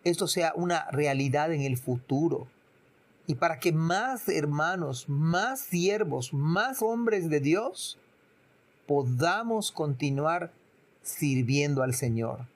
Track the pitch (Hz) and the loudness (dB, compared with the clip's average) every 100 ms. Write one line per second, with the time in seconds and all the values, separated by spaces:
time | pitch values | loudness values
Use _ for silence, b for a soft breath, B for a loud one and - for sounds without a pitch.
0 | 175 170 180 - 165 165 175 165 147 135 | 2 0 0 0 0 0 0 0 0 0
1 | 147 139 139 143 156 156 139 127 127 123 | 2 2 2 2 0 0 -2 -2 -2 -4
2 | - 135 165 139 - _ _ _ _ _ | 0 0 2 0 -6 _ _ _ _ _
3 | _ _ - 131 170 147 175 160 165 185 | _ _ -6 0 0 2 2 2 2 0
4 | 254 254 - 165 147 147 160 185 147 127 | 0 -4 -2 0 0 0 0 -2 -4 -6
5 | - 143 160 175 226 262 - 175 180 208 | -4 0 2 2 0 -4 -4 0 2 2
6 | 185 131 120 139 151 180 247 262 220 233 | 0 -2 -4 -2 0 2 0 0 0 2
7 | 233 208 165 151 135 180 254 - - - | 0 0 2 2 4 2 0 -6 -12 -12
8 | _ _ _ _ _ _ _ _ - 143 | _ _ _ _ _ _ _ _ -2 0
9 | 123 123 - 202 233 220 202 - 151 127 | 2 0 2 0 0 -2 -4 -4 -4 0
10 | 147 139 156 170 170 - _ _ _ _ | -2 0 0 -2 -6 -12 _ _ _ _
11 | - - 147 131 117 139 147 135 127 123 | -12 -2 0 2 2 2 2 2 2 0
12 | 123 113 113 123 123 | 0 0 -2 -6 -12